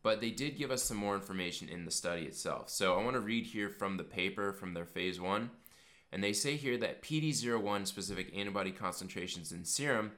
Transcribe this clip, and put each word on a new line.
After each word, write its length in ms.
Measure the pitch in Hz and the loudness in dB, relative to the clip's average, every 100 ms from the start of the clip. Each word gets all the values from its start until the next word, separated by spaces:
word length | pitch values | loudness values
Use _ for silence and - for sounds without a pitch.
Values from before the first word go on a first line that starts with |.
but 200 | 110 107 | 4 4
they 100 | 117 | 2
did 260 | 113 139 135 | 0 -2 -2
give 140 | 135 | -2
us 120 | 127 | 0
some 140 | - 107 | 0 2
more 180 | 101 | 2
information 520 | 101 98 92 90 90 87 | 0 -2 -2 -2 -4 -6
in 160 | 87 | -8
the 80 | 82 | -2
study 300 | - 87 85 | -2 0 0
itself. 480 | 71 - 87 65 - | -2 -4 -2 -2 -4
So 280 | - 95 90 | 2 6 6
I 60 | |
wanna 160 | 117 127 | 4 2
read 280 | 104 117 113 | 2 0 0
here 220 | 110 101 | -2 -2
from 280 | 101 98 92 | -2 -2 -2
the 60 | |
paper 500 | 82 98 98 98 101 | -4 0 0 0 -2
from 200 | 98 92 | -2 -6
their 120 | 85 | -6
phase 340 | 85 95 90 90 | -4 -2 -2 0
one, 320 | 92 104 117 - - - - - _ | 2 2 0 -8 -20 -20 -20 -20 _
and 100 | 95 | 0
they 80 | 101 | 2
say 240 | 101 143 | 2 0
here 220 | 143 135 120 | 0 0 2
that 240 | 107 - | 0 -4
P 180 | - 156 | -2 2
D 140 | 156 | 2
zero 260 | 131 120 117 | 2 2 2
one 260 | 104 101 | 4 2
specific 460 | 98 101 92 95 92 | 0 -4 -4 -4 -4
antibody 380 | 98 101 98 95 | -4 -2 0 0
concentrations 800 | 95 95 - 95 95 92 90 78 | -2 -4 -2 -6 -6 -4 -6 -8
in 140 | 85 | -8
serum 480 | 78 - 143 117 107 | -2 0 2 2 0